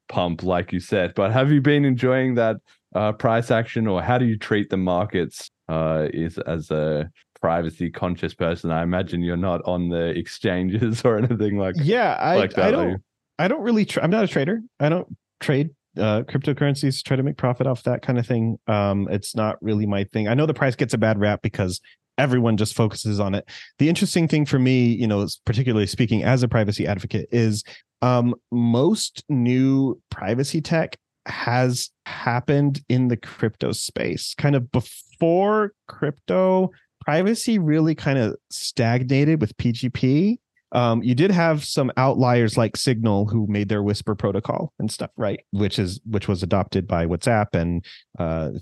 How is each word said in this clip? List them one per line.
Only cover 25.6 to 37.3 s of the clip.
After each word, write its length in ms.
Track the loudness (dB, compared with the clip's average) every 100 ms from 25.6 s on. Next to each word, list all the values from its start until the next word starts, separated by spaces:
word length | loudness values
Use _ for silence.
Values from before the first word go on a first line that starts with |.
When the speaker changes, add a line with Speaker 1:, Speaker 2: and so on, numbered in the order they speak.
| 2 2 0
Speaker 2:
speaking 360 | 0 0 2
as 200 | 2 2
a 60 | 2
privacy 380 | 2 0 0 -2
advocate, 420 | -4 -4 -4 -2
is, 320 | 0 2 0 -6 -18 _ -2
um, 320 | 2 2 2 -2 -4
most 720 | 0 2 4 2 2 -4 -10 -6
new 720 | 0 2 2 2 2 0 -2 -8
privacy 500 | -8 -4 -2 -2 -2
tech 360 | -2 -2 -2 -8 _ _ -14
has 640 | -6 -2 2 2 0 -6 _ -16
happened 760 | -8 -2 -2 0 2 2 0 -2
in 200 | 0 2
the 80 | -2
crypto 560 | -6 -4 -4 -2 -4
space. 600 | -4 -6 -6 -6 -6 -8 -2
Kind 180 | 0
of 160 | 2 0
before 1040 | -2 -4 -10 -18 -2 2 2 2 2 0 -6 -20
crypto, 840 | -6 -6 -4 -2 0 2 2 0 -4 _ -12
privacy 580 | -2 2 2